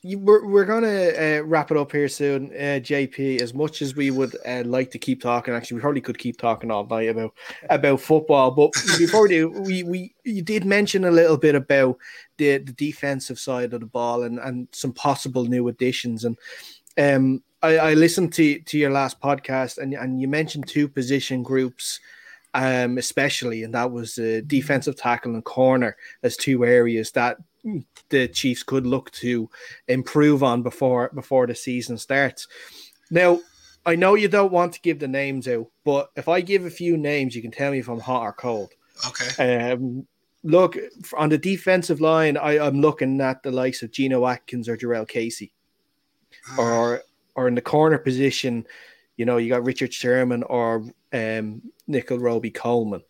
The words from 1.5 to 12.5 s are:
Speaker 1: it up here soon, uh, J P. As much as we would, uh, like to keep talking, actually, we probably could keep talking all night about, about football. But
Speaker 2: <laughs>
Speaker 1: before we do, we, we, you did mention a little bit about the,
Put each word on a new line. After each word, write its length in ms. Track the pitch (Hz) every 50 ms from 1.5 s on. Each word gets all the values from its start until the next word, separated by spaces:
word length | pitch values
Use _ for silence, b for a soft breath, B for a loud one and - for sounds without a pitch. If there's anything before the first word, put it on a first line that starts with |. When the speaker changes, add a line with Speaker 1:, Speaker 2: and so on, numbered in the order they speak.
| 160 156 143 -
Speaker 1:
it 60 | 156
up 140 | 151 143 143 -
here 160 | 147 143 135
soon, 440 | - - 147 143 139 139 135 139 - -
uh, 200 | 143 143 143 139
J 280 | 120 - 147 143 139
P. 320 | 131 - - 135 135 131 123
As 140 | 123 117 123
much 280 | 135 156 151 156 -
as 140 | 151 135 131
we 160 | 147 139 135
would, 240 | 131 131 135 120 - - -
uh, 180 | - 123 123 120
like 260 | 120 123 131 131 131
to 80 | - 120
keep 220 | - - 127 -
talking, 320 | - 123 120 123 120 131 120
actually, 220 | 117 117 - 123
we 60 | 117
probably 200 | 120 147 143 135
could 160 | - - 117
keep 200 | - - 123 117
talking 320 | - - 117 110 - - 117
all 160 | 110 101 101
night 240 | 98 113 113 113 113
about, 240 | 110 113 110 107 _ B B B B B B -
about 320 | 151 143 139 143 139 131
football. 500 | - - 156 156 156 156 151 139 131 131
But 200 | 131 147 147 156 -
Speaker 2:
<laughs> 240 | - - 190 -
Speaker 1:
before 260 | 160 170 165 - 220 214
we 60 | 202
do, 200 | 180 160 160 165
we, 340 | 156 202 196 190 185 185 175
we, 300 | 170 180 185 180 - _ _ _
you 160 | 254 220 196
did 240 | 165 185 214 214 180
mention 400 | 196 196 208 208 202 - 190 190
a 60 | 180
little 260 | 170 165 170 160 156
bit 180 | 143 - 151 143
about 420 | 143 139 - 143 139 131 127 127 B B B B B B B _
the, 200 | - 147 143